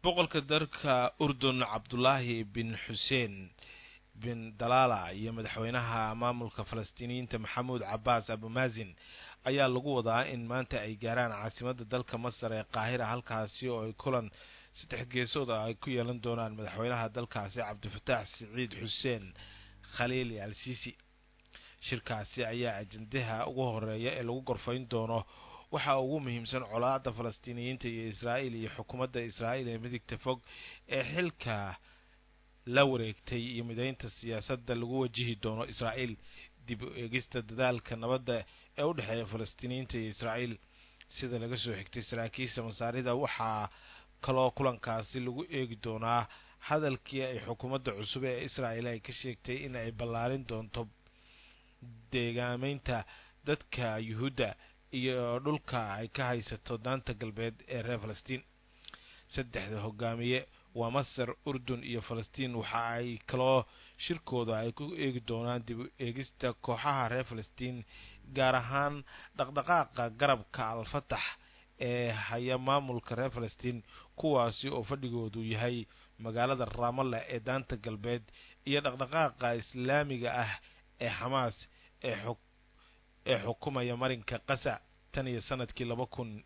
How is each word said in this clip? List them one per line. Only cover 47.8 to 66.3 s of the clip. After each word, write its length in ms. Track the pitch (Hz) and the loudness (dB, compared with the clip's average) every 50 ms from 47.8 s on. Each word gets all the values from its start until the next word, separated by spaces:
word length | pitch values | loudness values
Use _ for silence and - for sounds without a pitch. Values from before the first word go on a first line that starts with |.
| 127 127 104 | 0 -2 -2
cusub 280 | 98 107 - - 131 131 | -2 -4 -4 -2 0 0
ee 200 | 131 123 120 - | 0 0 0 -2
Israa'iil 420 | 139 - - 131 117 113 117 120 | -4 -2 -2 -2 -2 -2 -2 -2
ay 120 | 120 117 110 | -2 -2 -4
ka 140 | - - 123 | -6 -8 -8
sheegtay 440 | - - 127 117 - - - 123 135 143 | -6 -6 -6 -6 -6 -6 -4 -4 -4 -4
in 120 | 135 127 | -4 -4
ay 160 | 123 113 117 | -4 -4 -4
ballaarin 520 | 113 107 120 117 117 117 117 123 131 135 131 | -4 -2 -2 -2 0 0 2 2 0 0 -2
doonto 340 | - 120 110 110 104 - 120 117 107 - _ _ - _ - - - - - - - - - - - - _ - 120 113 113 113 - | -4 -4 -4 -4 -4 -4 -6 -6 -6 -10 _ _ -20 _ -20 -20 -20 -20 -20 -20 -20 -20 -20 -20 -20 -20 _ -18 -16 -16 -16 -10 -2
deegaameynta 840 | - 127 120 117 117 120 123 123 123 120 131 139 143 131 - - 123 113 95 - - - - - - - - | 0 2 2 2 2 0 0 0 0 0 0 -2 -2 -2 -2 -2 -2 -2 -2 -6 -14 -20 -20 -20 -20 -8 0
dadka 520 | 143 151 - - _ - 131 123 113 110 110 | 0 0 0 0 _ -4 -2 0 0 0 0
Yuhuudda 500 | 113 113 110 110 123 135 131 123 123 101 95 - - - - _ _ _ | -2 -2 -2 0 0 -2 2 2 0 0 0 -8 -16 -20 -20 _ _ _
iyo 480 | - 127 123 131 127 127 123 120 120 123 | -4 0 2 2 2 2 2 2 2 2
dhulka 400 | 135 151 151 147 - - 131 123 113 104 98 | 2 2 0 0 0 -2 -2 0 0 0 -2
ay 120 | 104 113 | -4 -4
ka 160 | 113 - - 131 | -6 -2 -2 0
haysato 500 | 123 123 120 107 - 117 104 - - 123 | 2 0 0 -2 -4 -8 -8 -4 -4 -4
daanta 360 | 113 107 127 131 135 120 - 120 | -2 0 0 -2 0 -2 -4 -4
galbeed 420 | 107 120 113 104 110 113 117 110 - - | -4 -4 -6 -4 -2 -4 -4 -4 -6 -10
ee 140 | - 127 120 | -6 -4 -4
reer 180 | 110 120 120 113 | -2 -2 -2 -2
Falastiin. 440 | 101 110 107 - - - 127 127 - _ _ _ _ _ - - - - - - - - - - - - | -2 -6 -6 -8 -6 -6 -6 -6 -6 _ _ _ _ _ -20 -18 -16 -16 -16 -16 -18 -20 -20 -20 -18 -6
Saddexda 500 | - - 131 120 110 92 95 98 110 104 | -4 -4 -4 -2 -2 -4 -2 -2 -4 -2
hogaamiye 580 | 101 110 107 104 120 117 113 117 120 123 127 131 131 - - - - - - | -2 -4 -2 0 0 0 0 2 4 4 4 4 2 -2 -16 -20 -20 -10 -2
waa 160 | 120 117 117 | 0 0 2
Masar, 380 | 123 139 131 - - - 123 117 - _ _ | 2 2 0 0 -2 -2 -2 -2 -2 _ _
Urdun 380 | 151 135 131 123 123 127 120 127 | -2 -2 -2 -2 -2 -4 -2 -2
iyo 180 | - 117 113 | -2 -2 -2
Falastiin. 540 | 104 - 117 113 107 - - - 135 127 120 | -2 -2 -4 -4 -4 -6 -4 -4 -2 -2 0
Waxa 320 | 120 - - 113 117 117 | -2 -2 0 0 0 0
ay 300 | 117 117 117 120 123 117 107 - | 2 0 0 0 -2 -4 -6 -6
kaloo 380 | - - 127 127 131 131 131 117 - - - - - - | -2 2 4 6 8 8 6 6 2 -10 -20 -20 -20 -12
shirkooda 600 | - - - 170 160 - - 131 123 117 113 113 107 | -8 -2 -2 -2 -2 -2 0 0 2 2 2 2 2
ay 120 | 113 117 | 0 -2
ku 140 | 113 - 147 151 175 | -2 -4 -6 -6 -2
eegi 240 | 160 143 135 123 123 113 | 0 0 2 2 0 -2
doonaan 360 | - 117 113 117 120 123 123 117 | -2 -2 0 2 0 0 0 -2
dib 140 | 113 117 113 | -4 -4 -4
u 60 | 123 - _ - | -4 -8 _ -4
eegista 540 | 135 120 117 135 135 - | -4 -2 -2 -4 -6 -6